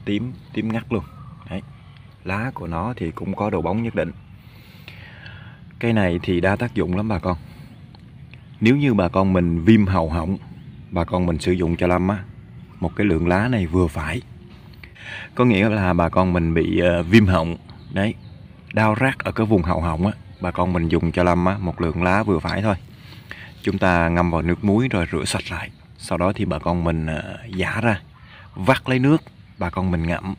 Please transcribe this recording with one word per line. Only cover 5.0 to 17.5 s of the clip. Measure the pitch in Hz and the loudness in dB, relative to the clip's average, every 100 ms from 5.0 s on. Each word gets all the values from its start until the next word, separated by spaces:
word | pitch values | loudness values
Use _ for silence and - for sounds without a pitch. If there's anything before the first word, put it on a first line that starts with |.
| - - - - - - - - | -20 -20 -20 -18 -20 -20 -20 -4
Cây | 117 | 0
này | 110 92 85 | 2 2 0
thì | - 87 | 0 0
đa | 95 101 | 2 0
tác | 120 | -2
dụng | 101 85 92 | -2 -2 -2
lắm | 110 | -2
bà | 90 | -4
con. | 92 85 - - - - - - - - - - - - | -4 -4 -8 -20 -20 -20 -20 -20 -20 -20 -20 -20 -20 2
Nếu | 110 143 | 4 4
như | 143 | 4
bà | 101 87 | 2 2
con | 95 95 | 2 4
mình | 92 87 85 | 4 2 2
viêm | 87 110 95 | 6 6 6
hầu | 95 82 | 2 0
họng, | 85 80 98 - - - - - | -2 -2 -4 -8 -18 -18 -20 -6
bà | 87 | -2
con | 82 90 87 | 0 0 0
mình | 80 | 0
sử | 90 | 0
dụng | 90 85 85 | 0 0 0
cho | 90 | 0
Lâm | 90 92 | 0 0
á, | 104 104 - - - - - | -2 -6 -18 -20 -20 -20 -8
một | 87 - | -6 -2
cái | 104 | 0
lượng | 80 85 | 0 2
lá | 92 120 | 0 0
này | 117 85 | 0 0
vừa | 90 85 | 2 2
phải. | - 76 80 - - - - - - - - - - - - | 0 -6 -8 -10 -18 -20 -20 -20 -20 -20 -20 -16 -16 -6 2
Có | 123 | 4
nghĩa | 95 107 | 4 2
là | 107 92 | 2 2
bà | 87 82 | 2 2
con | 92 92 | 2 2
mình | 87 82 | 2 2
bị, | 82 85 87 | 2 2 2
ờ, | 87 87 | 2 2
viêm | 85 110 98 | 6 6 8
họng, | 90 85 | 4 0